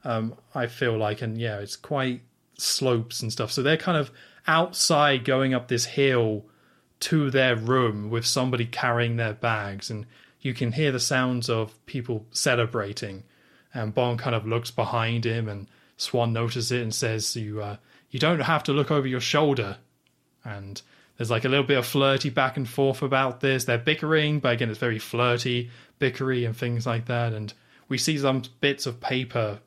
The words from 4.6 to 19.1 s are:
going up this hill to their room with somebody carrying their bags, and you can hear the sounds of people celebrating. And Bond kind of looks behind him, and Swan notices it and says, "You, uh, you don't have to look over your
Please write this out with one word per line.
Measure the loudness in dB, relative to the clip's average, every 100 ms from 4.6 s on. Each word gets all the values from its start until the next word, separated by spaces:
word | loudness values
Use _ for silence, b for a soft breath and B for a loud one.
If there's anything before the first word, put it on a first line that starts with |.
| 2 0 2 6 6 4
going | 2 2 4
up | 0 0
this | -2 0
hill | 2 4 6 4 0 -6 b b b b _
to | 0 2 4
their | 4 4 2
room | 2 4 4 0 -2
with | -2 0
somebody | 0 0 0 -2
carrying | -2 0 2 0 0
their | -2
bags, | -2 -2 -2 -2 -8 -8
and | -10 -10 b b b
you | -6
can | -2 -2
hear | 0 0
the | 0
sounds | 0 0 0 0 0
of | -2 -2 -8 -10
people | -10 -4 -6 -6
celebrating. | -2 0 2 2 -2 -6 -6 -10 -12 -18 b b b b
And | -6 -4
Bond | 0 0 0
kind | 0
of | -2 0
looks | -4 -4
behind | -4 -2 0 0 0 0
him, | -2 -4
and | -8 -12 b b b
Swan | -4 0 0
notices | 0 -2 -2 -2
it | -2
and | -2
says, | -2 -2 -2 -4 -4
"You, | -6 -6
uh, | -8 -10 b b b
you | -2
don't | 2 2
have | 2 0
to | 2
look | 0 2
over | 2
your | 0